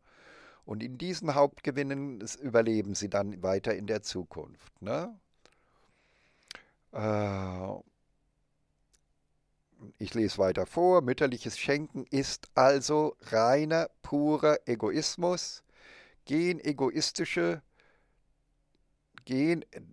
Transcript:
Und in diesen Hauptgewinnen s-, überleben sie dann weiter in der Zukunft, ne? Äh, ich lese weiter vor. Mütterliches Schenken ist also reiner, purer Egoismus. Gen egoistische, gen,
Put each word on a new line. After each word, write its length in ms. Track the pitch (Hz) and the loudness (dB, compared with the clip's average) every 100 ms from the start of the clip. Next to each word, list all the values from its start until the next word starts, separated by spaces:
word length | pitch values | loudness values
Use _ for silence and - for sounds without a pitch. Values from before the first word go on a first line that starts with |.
| _ _ - - - - - | _ _ -20 -20 -20 -20 -12
Und 180 | 110 | -10
in 140 | 120 127 | -10 -8
diesen 340 | 180 170 160 | -8 -6 0
Hauptgewinnen 880 | 139 143 - - 131 139 139 139 113 | 2 2 2 -6 -4 -2 -4 -6 -10
s-, 140 | 104 - | -12 -10
überleben 580 | 139 117 113 110 101 | 0 4 4 2 0
sie 160 | 95 104 | -4 -2
dann 320 | 101 101 92 | -2 -2 -4
weiter 320 | 92 98 117 98 | -2 0 0 -4
in 100 | 104 | -2
der 160 | 107 | -4
Zukunft, 800 | - 92 85 80 73 - - - | -4 -8 -8 -12 -14 -16 -20 -12
ne? 380 | 95 139 190 208 _ _ _ _ _ _ _ _ _ _ _ _ - - _ _ _ | -6 -6 -6 -12 _ _ _ _ _ _ _ _ _ _ _ _ -20 -20 _ _ _
Äh, 800 | - 107 104 104 98 95 92 95 101 - _ _ _ _ _ _ _ _ _ _ _ _ _ _ _ _ _ _ - 104 - | -6 -2 0 0 -2 -6 -6 -8 -10 -12 _ _ _ _ _ _ _ _ _ _ _ _ _ _ _ _ _ _ -20 -18 -10
ich 160 | 104 | -6
lese 240 | 117 104 - | 0 0 2
weiter 280 | 95 92 92 | 2 2 -2
vor. 360 | - 180 180 | 2 6 6
Mütterliches 560 | 127 131 143 120 - - | 4 2 0 0 -8 -6
Schenken 480 | - 147 151 135 - | 0 0 -2 -10 -4
ist 400 | 135 135 - - | -2 -2 -6 -2
also 600 | - 131 139 123 151 151 - | 6 6 6 2 2 0 -2
reiner, 680 | - 110 117 139 156 165 - _ | -2 2 4 4 2 0 -2 _
purer 540 | - 147 147 151 151 147 - | -4 0 2 4 4 2 0
Egoismus. 960 | 117 107 151 156 - 175 180 - - _ _ - - - _ - | -2 0 0 -2 -2 -2 -2 -6 -12 _ _ -20 -20 -20 _ -4
Gen 340 | 147 175 170 | 0 0 -2
egoistische, 1040 | 147 135 131 156 - - 160 175 170 160 - _ _ _ _ _ _ _ _ _ _ _ _ _ _ - - | -4 0 0 0 -2 -4 -4 0 0 -2 -8 _ _ _ _ _ _ _ _ _ _ _ _ _ _ -18 -4
gen, 400 | 131 156 170 - - - | 0 2 0 -4 -18 -20